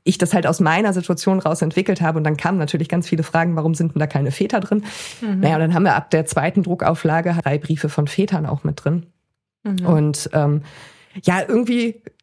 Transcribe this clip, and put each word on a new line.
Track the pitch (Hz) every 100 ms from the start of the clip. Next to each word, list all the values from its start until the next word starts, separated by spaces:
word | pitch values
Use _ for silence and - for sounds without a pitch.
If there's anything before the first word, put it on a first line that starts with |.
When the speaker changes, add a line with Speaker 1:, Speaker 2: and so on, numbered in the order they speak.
Speaker 1:
ich | - -
das | 180
halt | 196 151
aus | 165
meiner | 160 165 214
Situation | 185 170 147 - 190
raus | 160 156
entwickelt | 160 160 196 190
habe. | 165 160
Und |
dann | 151 151
kamen | 170 190
natürlich | 147 156 156
ganz | 175 170
viele | 160
Fragen, | 156 165 170 160
warum | 156
sind | 160 165
denn | 147
da | 151
keine | 143 135
Väter | 139 202 226
drin? | 190 214 208 - - -
Speaker 2:
Mhm. | 226 190
Speaker 1:
Naja, | 170 156
und |
dann | 160
haben | 175
wir | 190 107
ab | -
der | 160
zweiten | 151 - 151 202
Druckauflage | 175 175 - 165 160 160 170 170
drei | 147 147
Briefe | 147 160 151
von | - 147
Vätern | - 190 185 151
auch | 147
mit | 151 147
drin. | - 165 165 _ _ _ _ _
Speaker 2:
Mhm. | 214 190
Speaker 1:
Und, | 180 156 151 143 -
ähm, | - 147 147 143 - - - _ 196
ja, | - 180 -
irgendwie, | 226 240 240 233 226 - _